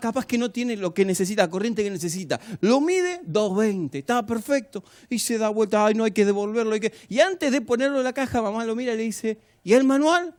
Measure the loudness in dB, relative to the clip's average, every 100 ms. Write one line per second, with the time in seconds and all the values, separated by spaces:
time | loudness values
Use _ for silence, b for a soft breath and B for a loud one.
0 | -2 -4 -2 -2 -2 -4 -4 -2 -2 2
1 | 2 2 0 0 0 0 -2 -2 -2 -4
2 | -6 -6 -4 -6 B -2 2 2 2 0
3 | 0 -4 -4 0 0 2 0 0 -6 -6
4 | -2 -2 -2 -4 -2 -2 -2 -12 -14 B
5 | B -4 -2 0 0 0 2 4 4 2
6 | 0 2 2 2 0 -2 -2 -2 -4 B
7 | B 2 2 2 0 0 0 0 0 0
8 | -2 -2 -2 -2 -2 -4 -4 -4 -4 -2
9 | -4 -4 -6 -6 b b 4 6 6 4
10 | 4 2 0